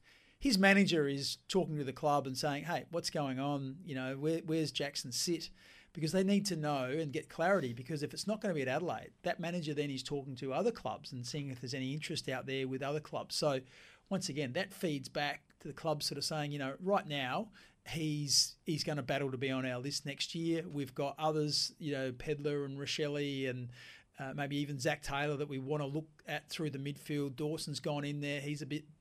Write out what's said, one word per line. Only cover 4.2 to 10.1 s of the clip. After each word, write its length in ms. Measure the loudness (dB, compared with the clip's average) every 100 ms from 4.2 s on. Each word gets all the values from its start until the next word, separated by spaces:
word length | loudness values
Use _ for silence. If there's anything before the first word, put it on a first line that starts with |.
| 0 0 2
where's 260 | 2 2
Jackson 400 | 0 -2 -4 -4
sit?" 380 | -2 0 0 -2 -14 -20 -20 -16
Because 180 | -4 2
they 120 | 4
need 220 | 6 4 4
to 100 | 0
know 260 | 0 2 2
and 280 | 0 0
get 160 | -2 -4
clarity, 420 | 0 4 4 2
because 320 | -4 -4 -4
if 100 | -2
it's 140 | -4 -2
not 140 | 0
gonna 120 | 0
be 80 | 2
at 60 | 2
Adelaide, 440 | 0 0 -4 -6 -6
that 160 | -2 -2
manager 340 | -2 -2 -2
then 160 | 0 0
is 140 | -2
talking 320 | -4